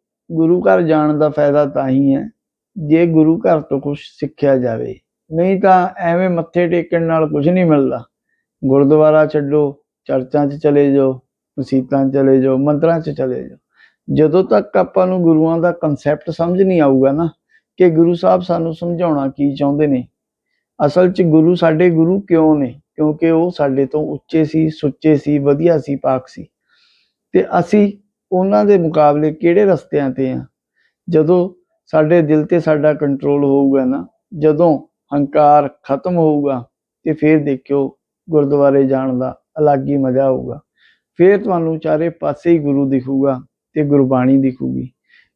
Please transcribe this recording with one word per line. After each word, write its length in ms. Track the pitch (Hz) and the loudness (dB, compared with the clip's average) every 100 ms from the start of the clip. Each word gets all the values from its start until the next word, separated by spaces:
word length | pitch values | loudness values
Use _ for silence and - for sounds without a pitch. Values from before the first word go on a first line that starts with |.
| _ _ - | _ _ -10
ਗੁਰੂ 280 | 165 160 180 | -2 0 0
ਘਰ 200 | 190 185 | 2 2
ਜਾਣ 360 | 165 156 151 151 | 2 0 0 0
ਦਾ 100 | 151 | -2
ਫਾਇਦਾ 360 | 139 147 143 143 | 0 0 0 0
ਤਾਂ 220 | 139 135 | -2 -2
ਹੀ 260 | 131 139 | 0 0
ਹੈ, 160 | 135 220 - _ _ _ 214 | -2 -4 -16 _ _ _ -10
ਜੇ 300 | 151 160 170 | 0 2 2
ਗੁਰੂ 320 | 160 156 165 | 2 2 2
ਘਰ 220 | 190 165 | 0 -2
ਤੋਂ 200 | 143 139 | -2 -6
ਕੁਛ 200 | 143 143 | -6 -10
ਸਿੱਖਿਆ 540 | - - 143 - 143 135 | -12 -12 -12 -4 0 0
ਜਾਵੇ, 360 | 123 113 123 - _ _ - | -2 -6 -8 -12 _ _ -10
ਨਹੀਂ 300 | 160 180 190 | -4 -2 0
ਤਾਂ 280 | 196 185 185 196 | 2 2 0 -4
ਐਵੇਂ 340 | 175 170 185 | -4 -2 -2
ਮੱਥੇ 360 | 170 165 175 175 | -2 -4 -2 -2
ਟੇਕਣ 340 | 175 156 170 | -2 -2 -4
ਨਾਲ 260 | 165 160 156 | -2 -2 -2
ਕੁਛ 200 | 147 143 | -2 0
ਨਹੀਂ 180 | 180 175 | 0 2
ਮਿਲਦਾ। 380 | 151 131 131 - _ _ _ _ _ | 2 0 -4 -10 _ _ _ _ _
ਗੁਰਦੁਆਰਾ 640 | 131 135 143 151 156 156 151 | 0 2 4 4 4 4 2
ਛੱਡੋ, 580 | 156 143 151 147 139 _ _ | -2 -2 -2 -2 -6 _ _
ਚਰਚਾਂ 420 | - 135 127 147 143 | -6 -6 -2 -2 -2
'ਚ 80 | |
ਚਲੇ 380 | 143 151 143 143 | -2 0 2 2
ਜਾਓ, 280 | 139 135 131 _ _ _ - | 2 0 -2 _ _ _ -12
ਮਸੀਤਾਂ 460 | 127 135 127 139 135 | -4 -4 -2 -2 0
'ਚ 60 | |
ਚਲੇ 280 | 139 135 135 | 0 2 4
ਜਾਓ, 160 | 131 131 | 2 0
ਮੰਦਰਾਂ 440 | 143 147 165 165 | 0 0 0 -2
'ਚ 100 | 160 | -4
ਚਲੇ 380 | 143 131 123 127 | -6 -6 -6 -10
ਜਾਓ। 100 | - _ _ _ _ - | -18 _ _ _ _ -6
ਜਦੋਂ 300 | 139 156 170 | 0 2 2
ਤੱਕ 320 | 185 208 - 180 | 2 0 0 -2
ਆਪਾਂ 300 | 180 - 185 | 0 0 0
ਨੂੰ 160 | 185 | 0
ਗੁਰੂਆਂ 360 | 170 156 160 165 | 2 2 2 0
ਦਾ 140 | 175 | -2
ਕਨਸੈਪਟ 580 | 170 156 143 143 151 - | -2 -4 -4 -4 -4 -4
ਸਮਝ 320 | 160 170 180 | -6 -2 0
ਨਹੀਂ 180 | 190 180 | 2 2
ਆਊਗਾ 320 | 143 135 135 | 2 2 2
ਨਾ, 160 | 143 165 - _ _ _ - | 0 -4 -6 _ _ _ 0
ਕਿ 140 | 180 | 2
ਗੁਰੂ 240 | 160 165 | 4 2
ਸਾਹਿਬ 260 | 170 185 185 | 0 0 -2
ਸਾਨੂੰ 340 | 180 170 165 | -2 -4 -4
ਸਮਝਾਉਣਾ 540 | 160 175 170 175 147 135 | -6 -8 -4 -2 -2 -4
ਕੀ 260 | 135 143 | -4 -4
ਚਾਹੁੰਦੇ 320 | 139 143 143 151 | -2 -2 0 0
ਨੇ। 200 | 131 123 _ _ _ _ _ _ - 180 | -2 -6 _ _ _ _ _ _ -4 -2
ਅਸਲ 260 | 175 185 | 2 0
'ਚ 100 | 180 | 2
ਗੁਰੂ 320 | 175 156 160 | 2 4 4
ਸਾਡੇ 360 | 175 165 160 180 | 2 0 2 2
ਗੁਰੂ 300 | 165 165 196 | 2 0 -2
ਕਿਉਂ 360 | 202 165 156 151 | 0 0 2 0
ਨੇ? 240 | 131 135 _ | -2 -8 _
ਕਿਉਂਕਿ 360 | - 151 151 165 | -4 -4 -2 0
ਉਹ 200 | 160 175 | 0 0
ਸਾਡੇ 360 | 175 143 135 135 | -2 -2 -2 -2
ਤੋਂ 200 | 151 151 | -4 -6
ਉੱਚੇ 320 | 147 - 160 | -8 -4 -2
ਸੀ, 240 | 151 160 160 | 0 0 -2
ਸੁੱਚੇ 460 | 156 147 - 156 147 | -2 -6 -2 0 0
ਸੀ, 220 | 147 147 | 0 -2
ਵਧੀਆ 400 | 139 143 170 160 | 0 0 2 0
ਸੀ, 180 | 135 135 | -2 -6
ਪਾਕ 320 | 139 131 - | -2 -4 -6
ਸੀ। 180 | - - _ _ _ _ _ _ _ _ | -18 -20 _ _ _ _ _ _ _ _
ਤੇ 120 | 185 - 180 | -2 0 -2
ਅਸੀਂ 340 | 175 208 202 - _ _ - | 0 2 0 -2 _ _ -6
ਉਹਨਾਂ 320 | 185 190 208 | -4 0 0
ਦੇ 140 | 208 202 | 2 2
ਮੁਕਾਬਲੇ 540 | 165 156 147 147 151 | 2 2 2 2 -2
ਕਿਹੜੇ 320 | 156 170 175 | -2 0 2
ਰਸਤਿਆਂ 460 | 202 175 - 147 139 | 2 0 -2 -4 -4
'ਤੇ 220 | 127 131 | -4 -4
ਹਾਂ? 120 | 127 127 _ _ _ _ _ - | -6 -10 _ _ _ _ _ -4
ਜਦੋਂ 420 | 160 156 180 180 - _ _ _ | 0 2 2 0 -6 _ _ _
ਸਾਡੇ 360 | 160 156 175 | 0 2 2
ਦਿਲ 220 | 151 151 | 2 0
'ਤੇ 160 | 147 175 | 0 -2
ਸਾਡਾ 320 | 156 151 151 | 0 0 0
ਕੰਟਰੋਲ 500 | 147 147 139 143 143 | 0 -2 -2 -2 0
ਹੋਊਗਾ 400 | 143 139 139 135 | 2 2 2 2
ਨਾ, 220 | 127 139 - _ _ 165 | 0 -4 -8 _ _ -2
ਜਦੋਂ 480 | 151 151 170 139 - _ - | 0 2 2 0 -4 _ -8
ਹੰਕਾਰ 540 | 147 139 151 147 147 143 - | -4 -2 2 4 4 2 -6
ਖਤਮ 340 | - 139 185 175 | -8 -6 -4 0
ਹੋਊਗਾ, 480 | 156 151 143 127 120 _ _ _ | 0 0 -2 -6 -8 _ _ _
ਤੇ 100 | - | -6
ਫੇਰ 320 | 156 151 156 | -2 2 2
ਦੇਖਿਓ 540 | 147 131 - 143 135 - _ _ - | 0 -6 -4 -4 -4 -8 _ _ -4
ਗੁਰਦੁਆਰੇ 560 | 156 139 143 143 139 135 | -2 0 2 2 2 0
ਜਾਣ 320 | 135 131 127 | -2 -4 -4
ਦਾ 240 | 131 - _ - | -6 -10 _ -2
ਅਲੱਗ 280 | 151 143 139 | 0 0 -2
ਹੀ 100 | 143 | -2
ਮਜ਼ਾ 280 | 135 127 | -2 0
ਆਊਗਾ। 360 | 135 131 123 143 _ _ _ _ _ - | 0 -2 -6 -14 _ _ _ _ _ 0
ਫੇਰ 240 | 180 202 | 2 2
ਤੁਹਾਨੂੰ 360 | 208 180 160 160 | 0 -4 -4 -4
ਚਾਰੇ 300 | 156 156 165 | -4 -2 -2
ਪਾਸੇ 420 | 160 151 143 170 | -4 -6 -4 0
ਹੀ 80 | 170 | 0
ਗੁਰੂ 300 | 143 139 135 | 0 -2 -2
ਦਿਖੂਗਾ 500 | 135 127 135 139 127 - _ _ | -2 -2 -2 -2 -4 -8 _ _
ਤੇ 120 | 156 | -6
ਗੁਰਬਾਣੀ 520 | 147 143 131 131 127 135 | 0 2 2 0 2 2
ਦਿਖੂਗੀ। 500 | 135 127 131 131 127 _ _ _ _ | 0 -4 -8 -8 -10 _ _ _ _